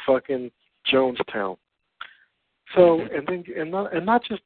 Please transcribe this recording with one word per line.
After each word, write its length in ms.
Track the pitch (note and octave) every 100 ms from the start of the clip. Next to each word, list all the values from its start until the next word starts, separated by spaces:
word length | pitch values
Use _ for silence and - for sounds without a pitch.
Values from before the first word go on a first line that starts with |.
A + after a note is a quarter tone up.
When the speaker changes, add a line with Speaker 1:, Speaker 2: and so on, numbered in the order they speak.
| -
Speaker 1:
fucking 440 | C3 - C3 B2 - _ _ -
Jonestown. 640 | C3+ C3 B2 - A2 F#2+ F2+ _ _ _ _ - _ _ _ _ _ _
So, 60 | F#3 F3 D#3+
Speaker 2:
Mm-hmm. 160 | C#3 D3
Speaker 1:
and 100 | D3+
then, 180 | F3+ E3+ A#2+
and 140 | D#3
not, 240 | F#3+ G3+ E3
and 80 |
not 180 | F#3 A#3+
just 180 | - G#3